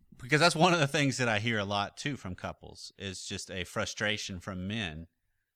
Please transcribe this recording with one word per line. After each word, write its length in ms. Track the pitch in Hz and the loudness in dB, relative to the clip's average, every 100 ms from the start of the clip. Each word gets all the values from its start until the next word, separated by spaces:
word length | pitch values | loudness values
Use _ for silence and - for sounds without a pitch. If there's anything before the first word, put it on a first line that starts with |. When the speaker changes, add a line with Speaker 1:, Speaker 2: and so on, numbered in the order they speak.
| _ | _
Speaker 1:
<laughs> 120 | - | -18
Speaker 2:
because 180 | 123 151 | 2 6
that's 160 | 170 160 | 6 6
one 160 | 180 | 6
of 60 | 170 | 6
the 60 | 139 | 4
things 300 | 156 139 123 | 2 2 2
that 120 | 123 | 2
I 120 | 104 | 2
hear 180 | 117 110 | 2 0
a 60 | |
lot, 320 | 98 101 101 - | 0 0 -2 -4
too, 200 | 147 131 | -6 -6
from 180 | 95 90 | -8 -8
couples 560 | 92 - 73 - - - | -8 -10 -16 -18 -18 -10
is 260 | 98 92 | -10 -8
just 260 | - 98 - | -8 -8 -8
a 140 | 92 | -8
frustration 760 | 90 113 98 - 107 107 - 92 | -6 -4 -4 -2 -2 -2 -4 -8
from 260 | 104 92 92 | -8 -6 -4
men 380 | 113 92 78 82 _ _ _ _ | -4 -6 -8 -14 _ _ _ _